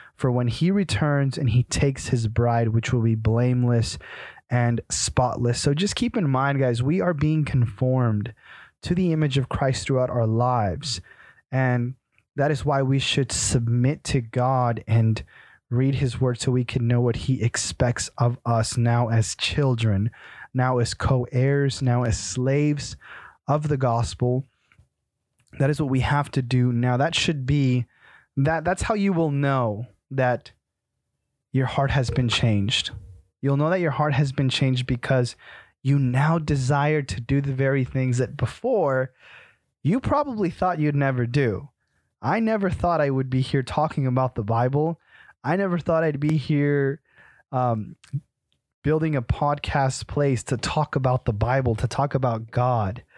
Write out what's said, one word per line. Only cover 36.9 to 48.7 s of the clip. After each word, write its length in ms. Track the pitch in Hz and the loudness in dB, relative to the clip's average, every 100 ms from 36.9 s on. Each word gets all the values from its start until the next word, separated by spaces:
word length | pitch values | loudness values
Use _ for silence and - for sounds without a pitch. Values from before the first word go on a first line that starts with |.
| 156 | 0
to 180 | 135 - | -2 -8
do 220 | 117 139 | -2 -2
the 120 | 139 | 0
very 300 | 131 135 139 | 0 0 0
things 360 | 127 135 131 120 | 0 -2 0 0
that 180 | 120 143 | -2 -2
before 760 | 120 - 247 220 147 131 131 _ - - - _ _ _ | -6 -4 -2 0 2 0 -2 _ -20 -20 -20 _ _ _
you 180 | 139 254 | -2 0
probably 520 | - 294 294 214 170 | 2 0 0 -2 -4
thought 280 | - 180 156 | 0 -2 0
you'd 160 | 147 143 | 0 2
never 300 | 139 127 120 | 0 0 0
do. 440 | 147 123 92 - _ _ _ _ _ | 2 0 -2 -8 _ _ _ _ _
I 180 | 110 214 | -2 0
never 300 | 220 220 190 | 0 0 0
thought 320 | - 175 160 | 0 0 2
I 80 | 143 | 2
would 220 | 131 131 | 0 0
be 100 | 131 | -2
here 220 | 131 139 | 0 -2
talking 420 | 127 - 151 - 131 | 0 -2 0 0 0
about 300 | 127 127 - | 2 0 -2
the 80 | |
Bible 560 | 104 117 127 143 156 160 _ - - _ 131 | -2 0 2 2 0 -4 _ -20 -20 _ -2
I 100 | 185 | -2
never 200 | 196 175 | 0 -2
thought 260 | - 160 | 0 2
I'd 160 | 160 143 | 2 0
be 180 | 147 156 | 0 0
here, 640 | - 143 143 143 139 139 _ _ - _ _ | 2 2 2 2 0 -4 _ _ -20 _ _
um, 440 | 131 123 110 101 - - 143 - _ _ _ _ | -2 0 -2 -6 -14 -10 -10 -10 _ _ _ _